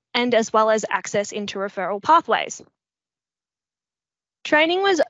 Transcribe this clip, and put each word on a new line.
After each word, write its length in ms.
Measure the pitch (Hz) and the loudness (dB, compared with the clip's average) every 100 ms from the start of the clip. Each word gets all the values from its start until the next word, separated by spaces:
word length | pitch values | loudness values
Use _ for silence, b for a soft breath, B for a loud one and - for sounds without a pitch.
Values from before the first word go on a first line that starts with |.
| _ | _
and 200 | 247 247 | -2 2
as 200 | 226 220 | 2 2
well 160 | 220 220 | 2 2
as 160 | 220 202 | 0 -2
access 440 | 220 - 208 202 | -6 -4 -6 -4
into 260 | - 202 202 | -8 -8 -8
referral 440 | 196 196 180 202 | -8 -8 -6 -4
pathways. 600 | - 330 - 147 - - - _ _ _ _ _ _ _ _ _ _ _ _ _ _ _ _ _ | 2 2 2 -2 -4 -10 -20 _ _ _ _ _ _ _ _ _ _ _ _ _ _ _ _ _
Training 380 | - 302 320 370 | 0 2 2 2
was 220 | 392 330 | 0 0